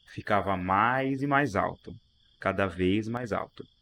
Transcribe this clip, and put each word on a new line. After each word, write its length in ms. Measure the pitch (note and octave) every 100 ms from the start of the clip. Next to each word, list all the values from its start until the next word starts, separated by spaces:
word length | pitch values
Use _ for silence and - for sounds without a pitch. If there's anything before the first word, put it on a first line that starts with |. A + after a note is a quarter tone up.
| -
ficava 500 | - - G#2 F#2+ F#2
mais 640 | F2+ F#2+ A2+ C3 C3+ C3+
e 40 | C#3+
mais 280 | C#3 C#3+
alto, 400 | F#2+ F2+ F2+ - - _ _ _ _
cada 260 | F#2+ F#2+ G2
vez 400 | E2+ F#2 G#2 A2
mais 240 | A#2+ B2
alto. 320 | F#2 - - - _